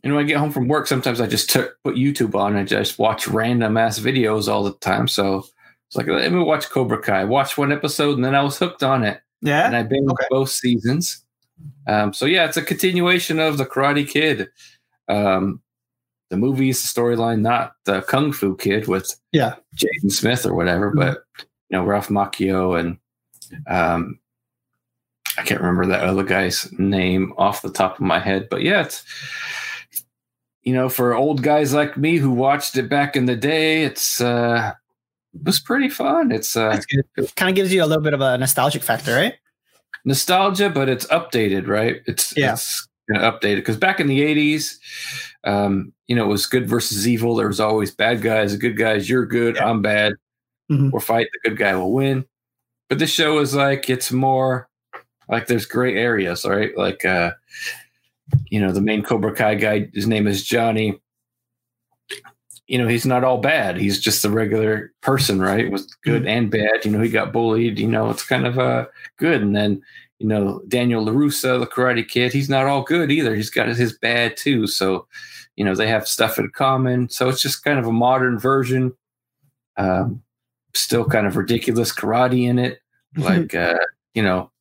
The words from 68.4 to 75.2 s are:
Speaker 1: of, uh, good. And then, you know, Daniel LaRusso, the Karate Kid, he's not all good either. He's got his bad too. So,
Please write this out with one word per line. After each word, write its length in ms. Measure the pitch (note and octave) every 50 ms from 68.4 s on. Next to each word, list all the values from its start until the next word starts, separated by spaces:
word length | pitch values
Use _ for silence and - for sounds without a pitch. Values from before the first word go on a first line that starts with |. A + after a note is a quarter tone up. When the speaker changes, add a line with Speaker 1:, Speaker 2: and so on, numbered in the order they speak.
| C3
Speaker 1:
of, 100 | B2 B2
uh, 300 | B2+ B2+ B2+ B2 B2 A#2+ - _ - - - _
good. 240 | - C#3+ E3 E3 B2+
And 140 | G#2 G2+ G2+
then, 280 | G#2 G#2 G#2 G2+ F#2+ - - - - - _ _
you 100 | _ -
know, 360 | G#2+ G#2+ G#2 G2+ G2 G2 - -
Daniel 380 | - B2 B2 A#2+ B2 A#2 A2+ A2
LaRusso, 540 | G#2+ A2+ C3+ D3 D3 C#3+ - - C3 B2+ B2
the 80 | B2
Karate 400 | - - B2 B2+ B2+ A#2+ - -
Kid, 260 | - - A#2+ B2 B2 C3
he's 160 | C#3 C#3 C#3
not 160 | C#3 C3+ C3+
all 160 | C#3 C#3+ C#3
good 300 | C3+ - D#3 F3 E3 C#3
either. 240 | C#3+ D#3+ D3 A#2 A2
He's 160 | G#2+ G#2+ G#2+
got 160 | - B2 A2
his 260 | A2+ A#2 A#2+ B2 A2+ G#2+
bad 400 | _ - A2+ A#2 A#2+ A#2+ A2+ -
too. 300 | - - C#3+ C#3 A#2 G#2+
So, 400 | G2 - - F#2+ F#2+ F#2+ F2+ - _ - -